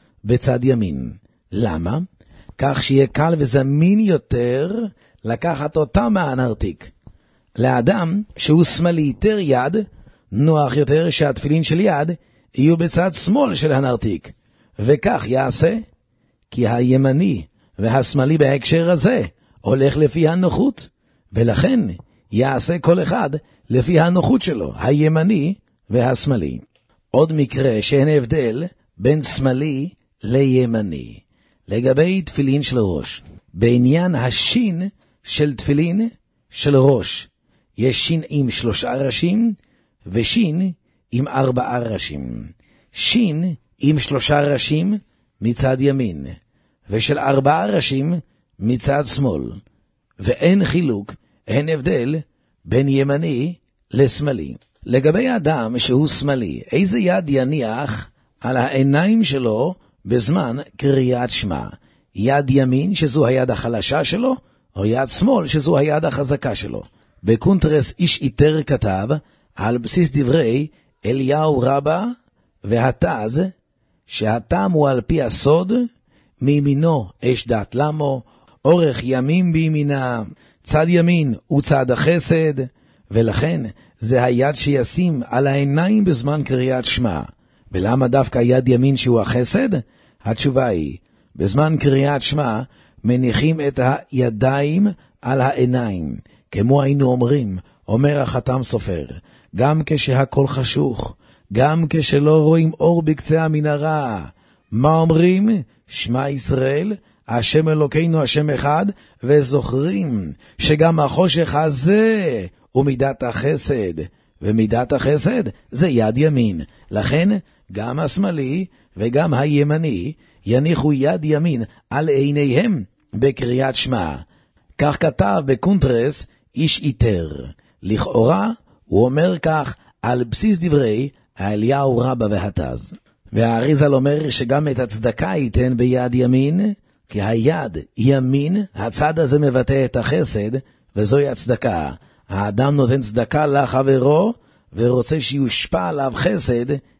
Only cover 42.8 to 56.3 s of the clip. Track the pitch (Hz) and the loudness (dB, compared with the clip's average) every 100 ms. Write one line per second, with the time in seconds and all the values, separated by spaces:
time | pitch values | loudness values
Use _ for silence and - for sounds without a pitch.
42.8 | _ - - 247 214 151 180 147 _ _ | _ -4 0 2 0 -2 -4 -6 _ _
43.8 | 139 151 - 143 - 147 143 139 - 151 | 0 2 0 -2 0 0 2 0 0 0
44.8 | 180 208 - _ _ _ 113 120 135 131 | 0 -2 -6 _ _ _ -4 0 0 2
45.8 | 139 135 117 80 67 78 _ _ _ _ | 0 0 -2 -6 -12 -16 _ _ _ _
46.8 | - 107 110 147 135 135 135 160 202 196 | -6 -4 -2 0 0 2 2 2 0 0
47.8 | - 135 147 175 - _ _ - 101 123 | 0 -2 -2 -4 -6 _ _ -6 -2 -2
48.8 | 139 139 147 - 135 80 60 - - _ | 0 -2 -2 -2 0 -2 -6 -10 -18 _
49.8 | _ _ _ - 95 - 170 196 170 160 | _ _ _ -8 -4 0 2 2 2 0
50.8 | 156 104 104 - _ _ - 110 151 160 | -2 -4 -6 -16 _ _ -4 -2 -2 -2
51.8 | 135 160 123 160 - _ _ _ 82 113 | -2 -2 -2 -4 -8 _ _ _ -2 0
52.8 | 139 135 135 143 165 123 151 175 _ _ | 2 2 0 0 -2 -2 -4 -6 _ _
53.8 | _ 117 135 - 147 120 69 - _ _ | _ 2 2 2 -4 -4 -8 -14 _ _
54.8 | - 127 143 175 262 240 147 156 113 123 | -2 2 2 2 0 -2 -2 -2 -2 -4
55.8 | 120 127 151 - 139 | 0 2 2 0 -2